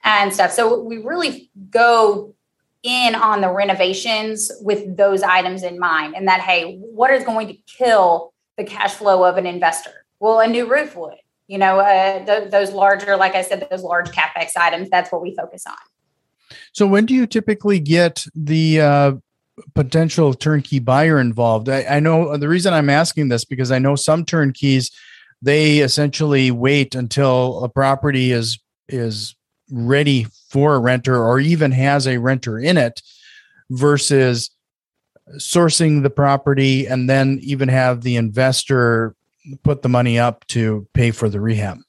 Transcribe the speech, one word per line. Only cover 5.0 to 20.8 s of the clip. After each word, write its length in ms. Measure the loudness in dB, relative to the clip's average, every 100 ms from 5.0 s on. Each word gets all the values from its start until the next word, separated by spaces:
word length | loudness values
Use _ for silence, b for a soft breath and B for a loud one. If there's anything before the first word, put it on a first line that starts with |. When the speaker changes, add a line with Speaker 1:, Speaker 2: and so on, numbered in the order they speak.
| 2 2
Speaker 1:
items 400 | 2 0 0 -6
in 160 | -10 -6
mind, 360 | -4 -2 -6 -6
and 100 | -4
that, 140 | -4
hey, 360 | -2 -2 -2 -14
what 340 | -18 -2 0
is 120 | 0
going 220 | -2 -6 -8
to 80 | -14 _
kill 680 | -4 2 4 4 0 -4 _ _ -14
the 60 |
cash 280 | -12 -6 -6
flow 300 | -2 2 4
of 140 | 4 0
an 80 | -4
investor? 580 | -2 -2 -2 -12 -20 _ _
Well, 220 | 0 2
a 80 | 2
new 200 | 0 0
roof 280 | -2 -2 -10
would, 180 | -16 -18 _ _ _
you 120 | -2
know, 200 | 0 2
uh, 460 | 4 4 2 -2
th-, 260 | -2 -2 0
those 220 | 0 0
larger, 440 | 2 2 2 0 0
like 200 | 2 0
I 60 |
said, 240 | -4 -8 -6
those 120 | -10
large 280 | -4 -4 -4
CapEx 400 | -4 -4 -4 -8 -2
items, 320 | -2 -2 -2
that's 220 | -2 -2
what 100 | -6
we 120 | -8
focus 300 | -10 -12 -14 -18
on. 100 | -20 _ _ _ _ _ _ B B B
Speaker 2:
So 140 | 0 2
when 200 | 4 2
do 80 |
you 120 | 2 0
typically 540 | -2 -2 -2 0 0
get 460 | 2 2 2 0 -14
the, 460 | -10 -2 0 2 4
uh, 320 | 4 4 2 0 _ _ _ -20 -6
potential 600 | -4 0 0 0 2 0
turnkey 460 | 0 0 -2 0 -4